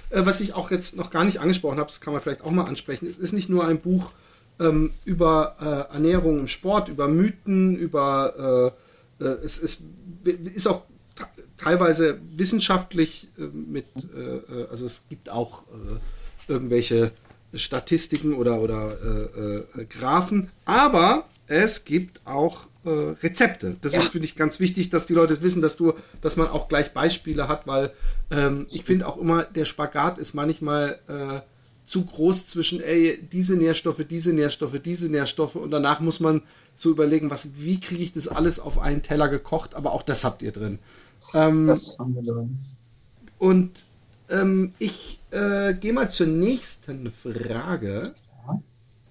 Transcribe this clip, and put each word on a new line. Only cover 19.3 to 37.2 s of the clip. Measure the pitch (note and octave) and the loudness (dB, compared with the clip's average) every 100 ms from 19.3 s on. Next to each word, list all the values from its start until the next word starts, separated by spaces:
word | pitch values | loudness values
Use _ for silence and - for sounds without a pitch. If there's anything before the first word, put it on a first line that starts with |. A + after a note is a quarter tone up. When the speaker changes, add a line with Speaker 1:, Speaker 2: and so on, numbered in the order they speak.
| G#2+ G#2 G#2 - - | -6 -6 -6 -8 -12
Speaker 1:
äh, | A2 | -12
Graphen. | - B2+ E3 F#3 G#3 F#3 - - | -6 0 2 2 0 -2 -6 0
Aber | A3 C#4+ G#3 F3 D4 - _ - | 4 6 6 6 4 -2 _ -2
es | D3+ A3 - - | 2 4 2 0
gibt | D#3+ F3+ - B2 | -2 -2 -12 -8
auch, | C#3 E3 - - _ E3+ | 0 0 -2 -18 _ -4
äh, | |
Rezepte. | D#3 D3+ D#3 E3+ F#3 A#3 F#3 F#2 - | -2 -2 -2 0 4 2 2 -8 -4
Das | C#3+ | -2
Speaker 2:
Ja. | F3 | 2
Speaker 1:
ist, | E3 | 2
finde | E3+ D#3 | 0 -6
ich, | - | -2
ganz | D#3 - | -2 2
wichtig, | F3+ F#3 F3+ | 0 2 0
dass | E3 - | 0 2
die | |
Leute | E3+ E3 D3+ | 4 6 4
wissen, | F3+ F3+ | 2 2
dass | D#3 - | 2 2
du, | E3 D#3+ - - | 2 2 -4 -6
dass | D3+ E3 | -4 0
man | D#3+ | 0
auch | D3+ - | 0 -2
gleich | D3 D3 | 0 0
Beispiele | - E3 - D#3+ D3 C#3 | 0 0 0 -4 -4 -2
hat, | D3 C#3 | -4 -2
weil, | C3+ C#3 - - - - | -2 -2 -2 -2 0 -2
ähm, | D3 C#3 C#3 C#3+ | 0 0 0 -6
ich | - | -6
finde | - F#3 F#3 | 0 0 0
auch | - | -4
immer, | E3 E3+ | 0 2
der | D#3+ E3 D3+ | 0 -2 -4
Spagat | - D3 D3 D#3+ F3+ | -4 -6 -2 -2 -2
ist | D3+ | -8
manchmal, | C#3+ D3+ D#3 D3+ D3 C#3+ C#3 - | -4 -2 -2 -2 0 -2 -4 -10
äh, | D3 C#3 C3+ - _ _ _ - | -10 -8 -8 -12 _ _ _ -6
zu | F#3+ F3+ | -4 -4
groß | - E3 F#3 - | 0 2 2 -2
zwischen, | F3 D#3+ F3 | -4 -4 -4
ey, | - E3+ E3 - D#3+ | 0 4 4 2 -6
diese | F3+ F#3 F3+ | -2 2 4
Nährstoffe, | E3 D#3+ E3+ D#3 D3 | 4 2 -2 -4 -4
diese | E3 E3+ | -4 0
Nährstoffe, | D#3+ D3 - C#3+ C3+ | 2 2 0 -4 -4
diese | E3 F3 E3+ | -6 -4 -2
Nährstoffe | D3+ C#3 - D3+ E3 | 0 -2 -2 -2 -4
und | - | -4
danach | D3+ C#3+ D3 | 0 2 2
muss | D#3+ - | 2 2
man | D#3+ D#3 - - _ - | 2 2 0 -20 _ -2
so | E3 | 2
überlegen, | D#3 D3 D#3 | 4 4 2